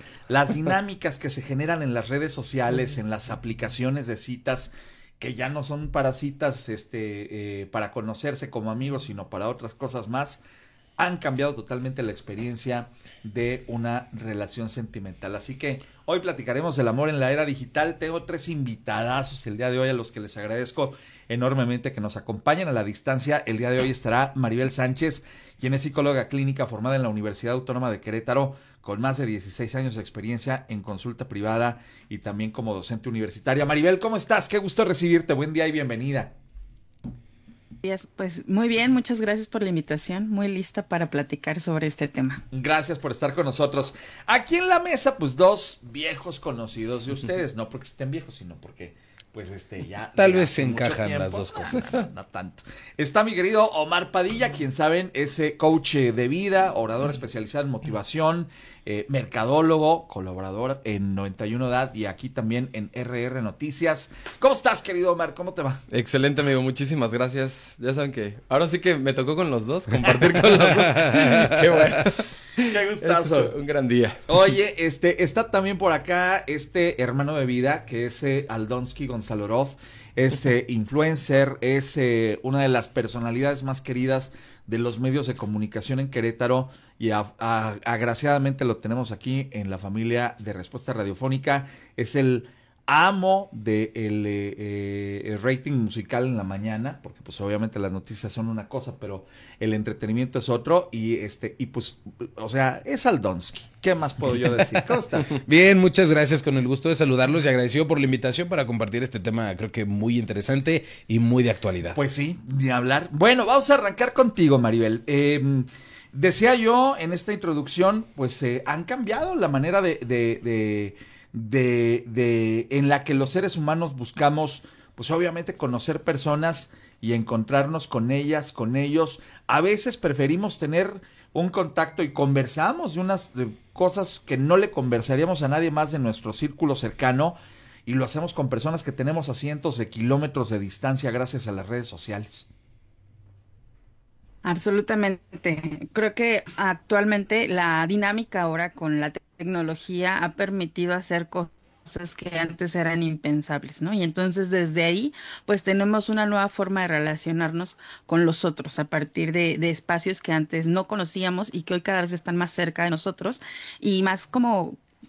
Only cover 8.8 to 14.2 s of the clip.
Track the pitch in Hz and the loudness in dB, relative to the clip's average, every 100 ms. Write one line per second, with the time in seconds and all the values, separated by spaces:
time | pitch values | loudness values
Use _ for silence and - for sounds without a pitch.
8.8 | 139 139 139 101 92 95 110 127 113 - | -4 -6 -8 -12 -10 -6 -6 -6 -10 -10
9.8 | 131 123 104 127 143 - - - _ _ | -8 -8 -6 -4 -4 -8 -18 -20 _ _
10.8 | _ - 180 175 151 131 143 143 - 123 | _ -2 -2 0 -2 0 -2 -4 -8 -8
11.8 | 131 131 113 101 - 101 120 117 127 120 | -6 -4 -6 -6 -10 -8 -8 -6 -6 -6
12.8 | 117 - - - 110 117 120 123 - 117 | -8 -18 -20 -18 -10 -4 -2 -4 -6 -4
13.8 | 117 120 - 107 | -2 -4 -6 -12